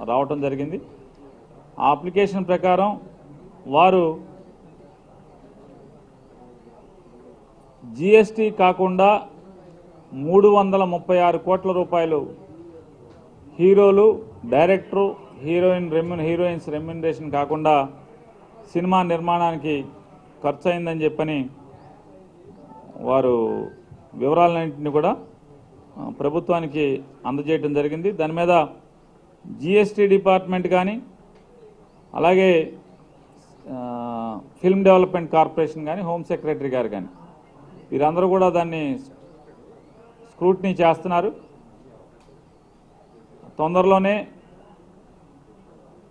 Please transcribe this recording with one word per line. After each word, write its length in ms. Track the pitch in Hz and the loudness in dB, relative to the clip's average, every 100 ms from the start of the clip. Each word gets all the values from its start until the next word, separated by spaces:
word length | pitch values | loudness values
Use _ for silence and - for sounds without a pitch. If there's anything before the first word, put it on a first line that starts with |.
| 110 | -4
రావటం 320 | 127 139 147 | -2 -2 -4
జరిగింది. 400 | 139 135 143 220 - - - - - - - - - - | -4 -6 -8 -10 -14 -20 -20 -20 -20 -20 -20 -20 -18 -2
ఆ 120 | 135 | 0
అప్లికేషన్ 540 | 147 180 185 196 190 180 | 0 -2 -2 -2 -2 -2
ప్రకారం 560 | 175 185 180 202 - - - - - - - 127 | 0 2 2 0 -4 -12 -20 -20 -20 -20 -20 -2
వారు 680 | 143 185 185 160 160 - - - - - - - - _ - - - - - - - - - - - - - 123 120 117 - - - - - - - _ _ _ _ 120 113 | 4 4 4 0 -4 -12 -20 -20 -20 -20 -20 -20 -20 _ -20 -20 -20 -20 -20 -20 -20 -20 -20 -20 -20 -20 -20 -20 -20 -20 -20 -20 -20 -20 -20 -20 -20 _ _ _ _ -16 -4
జీఎస్టీ 520 | 185 220 214 220 214 | 4 6 4 0 -2
కాకుండా 600 | 214 180 185 185 185 202 208 - - - - - - - - - | 2 2 2 0 2 2 2 -2 -20 -20 -20 -20 -20 -20 -20 -16
మూడు 360 | 135 151 196 208 | -10 0 4 6
వందల 360 | 202 196 190 | 6 2 0
ముప్పై 360 | 185 175 185 180 | 0 -4 0 2
ఆరు 180 | 175 165 | 2 0
కోట్ల 340 | 175 185 190 | 0 -2 0
రూపాయలు 480 | 180 170 175 165 147 131 - - - - - - - - - - - - - | -2 0 0 0 -2 -4 -14 -20 -20 -20 -20 -20 -20 -20 -20 -20 -20 -12 2
హీరోలు, 640 | 185 196 202 196 214 - - - 120 | 6 8 6 6 4 4 -6 -14 -2
డైరెక్టరు, 720 | 135 170 190 - 190 196 - - - 147 | 2 4 2 0 -2 -2 -4 -16 -12 -4
హీరోయిన్ 460 | 175 185 180 170 | 0 2 0 -2
రెమ్యు-, 320 | 160 170 175 160 | -2 -4 -4 -4
హీరోయిన్స్ 420 | 170 180 165 156 | -2 -2 -4 -8
రెమ్యునరేషన్ 640 | 151 160 165 160 156 151 | -10 -8 -6 -4 -4 -4
కాకుండా 580 | 143 143 156 156 143 135 - - - - - - - - | -4 -2 -2 2 2 0 -8 -20 -20 -20 -20 -20 -20 -8
సినిమా 300 | 175 185 185 | -4 0 0
నిర్మాణానికి 840 | 175 165 170 175 170 156 156 143 135 - - - - - | 0 -2 -2 -2 -2 -4 -6 -6 -8 -16 -20 -20 -20 -8
ఖర్చు 280 | 143 139 185 | -6 -4 -4
అయిందని 320 | 175 170 160 | -2 -4 -2
చెప్పని 460 | 156 151 156 147 127 - - - - - - - - - - - - - - - 120 | -2 -2 -4 -4 -6 -12 -20 -20 -20 -20 -20 -20 -20 -20 -20 -20 -20 -20 -20 -10 -2
వారు 260 | 135 127 120 110 107 104 - - - - | 0 2 0 -2 -4 -10 -16 -20 -20 -18
వివరాలన్నింటినీ 760 | 113 131 160 175 165 160 139 147 | -6 0 2 2 2 -6 -8 -4
కూడా, 200 | 147 175 - - - - - - - - - | 0 0 -4 -10 -20 -20 -20 -20 -20 -20 -16
ఆ, 120 | 113 113 | -14 -6
ప్రభుత్వానికి 840 | 143 165 165 170 156 151 143 131 - - 120 | -4 -4 -4 -4 -4 -4 -2 -4 -10 -12 -8
అందజేయడం 480 | 139 147 160 147 | -6 -2 -2 -2
జరిగింది. 380 | 143 147 160 196 | -2 -4 -4 -6
దాని 220 | 175 156 | -4 -4
మీద 200 | 165 175 170 147 - _ _ _ _ _ _ - 113 | -2 2 2 2 -6 _ _ _ _ _ _ -20 -10
జీఎస్టీ 460 | 156 208 202 208 202 | 0 2 2 2 2
డిపార్ట్‌మెంట్ 600 | 196 190 190 180 185 175 | 4 4 2 0 -4 0
కానీ, 340 | 180 190 233 - - - - _ - - - _ _ - | 0 0 -6 -14 -20 -20 -20 _ -20 -20 -20 _ _ -12
అలాగే, 360 | - 165 185 190 165 156 - - - - - _ - _ - - | -2 2 4 4 2 0 -10 -20 -20 -20 -20 _ -20 _ -20 -16
ఆ, 40 | 127 123 120 120 117 113 104 - - | -12 -10 -10 -10 -10 -10 -12 -16 -2
ఫిల్మ్ 220 | 185 196 | 0 4
డెవలప్‌మెంట్ 480 | 190 185 185 180 156 | 6 6 4 -2 -2
కార్పొరేషన్ 540 | 160 160 165 156 160 151 | 2 2 0 -4 -4 -8
కానీ, 160 | 185 | -8
హోమ్ 220 | 170 170 | -6 -8
సెక్రటరీ 460 | 160 165 151 143 139 | -6 -6 -6 -6 -4
గారు 180 | 127 110 | -4 -4
కానీ, 220 | 101 90 - - - _ - - - - | -6 -12 -16 -20 -20 _ -20 -20 -20 -8
వీరందరూ 360 | 135 151 170 185 | -2 0 0 0
కూడా 220 | 190 185 | 2 2
దాన్ని 340 | 170 170 160 143 123 - - - - - - - - _ - - - - | 0 -2 -4 -6 -8 -12 -20 -20 -20 -20 -20 -20 -20 _ -20 -20 -20 -20
స్క్రూటినీ 400 | - 180 185 185 | -2 0 0 -2
చేస్తున్నారు. 580 | 175 165 160 185 175 202 - - - - - - - - _ _ - _ _ _ _ _ _ _ - _ - - - | 2 2 2 -2 -2 -2 -6 -20 -20 -20 -20 -20 -20 -20 _ _ -20 _ _ _ _ _ _ _ -20 _ -20 -16 -6
తొందరలోనే 560 | 160 180 185 190 196 208 - - - - - - - - _ _ _ _ _ - - - - - _ | -2 2 4 2 2 -2 -6 -18 -20 -20 -20 -20 -20 -20 _ _ _ _ _ -20 -20 -20 -20 -20 _